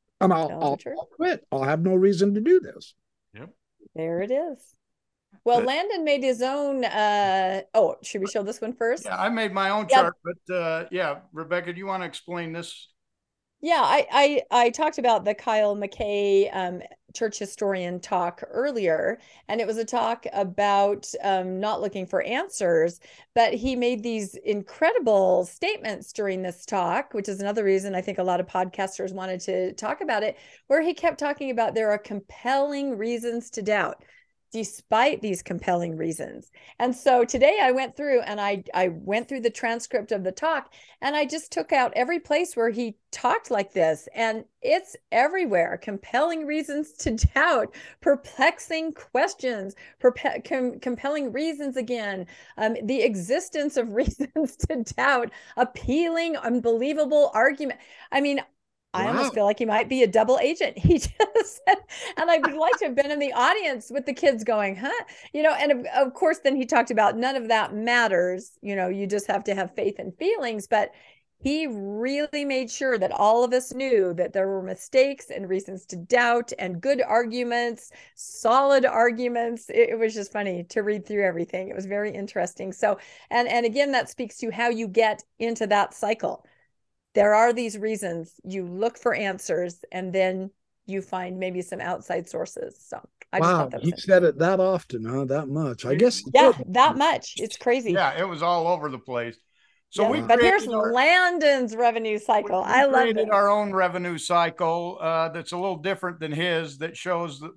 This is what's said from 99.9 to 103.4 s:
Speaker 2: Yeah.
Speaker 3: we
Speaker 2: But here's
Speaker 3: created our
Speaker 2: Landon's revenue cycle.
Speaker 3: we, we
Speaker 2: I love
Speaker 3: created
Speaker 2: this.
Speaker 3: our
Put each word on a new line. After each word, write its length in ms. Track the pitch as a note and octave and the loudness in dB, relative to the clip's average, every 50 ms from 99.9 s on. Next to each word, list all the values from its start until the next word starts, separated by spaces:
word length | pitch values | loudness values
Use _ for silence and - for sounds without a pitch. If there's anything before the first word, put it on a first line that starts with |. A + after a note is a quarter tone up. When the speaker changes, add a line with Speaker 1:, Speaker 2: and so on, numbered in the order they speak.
| - - G#3+ | -2 0 0
Speaker 2:
Yeah. 80 | A3+ | 0
Speaker 3:
we 100 | C4 - - | 0 0 2
Speaker 2:
But 140 | - A#3 A#3+ | 4 6 6
here's 260 | A#3+ - F#4+ G#4 - | 8 6 6 4 2
Speaker 3:
created 80 | B3+ A#3 | 0 -2
our 180 | G#3+ G#3 A3 A#3 | -2 0 0 2
Speaker 2:
Landon's 840 | B3 C4+ D#4 F4 F#4 F#4 F4 F4 E4+ D#4 D4 C#4 C4 B3 A3 A3 | 2 4 4 6 6 4 4 2 2 2 2 4 2 0 -2 -2
revenue 440 | A3 A#3+ A#3 A3+ A#3 A3+ A3 G#3+ G#3 | 2 2 2 2 0 -2 -2 -4 -2
cycle. 440 | - - A3+ G#3+ G3+ G3+ G3 F#3 - | 0 0 2 2 2 0 -2 -2 0
Speaker 3:
we, 60 | - | 2
we 60 | - | 4
Speaker 2:
I 100 | B3+ C#4+ | 4 4
love 80 | C#4 C4 | 4 4
Speaker 3:
created 360 | B3+ B3 A#3 A3 A3+ A3 G#3+ | 4 4 2 2 0 0 2
Speaker 2:
this. 60 | G#3+ | 4
Speaker 3:
our 140 | G3 | 4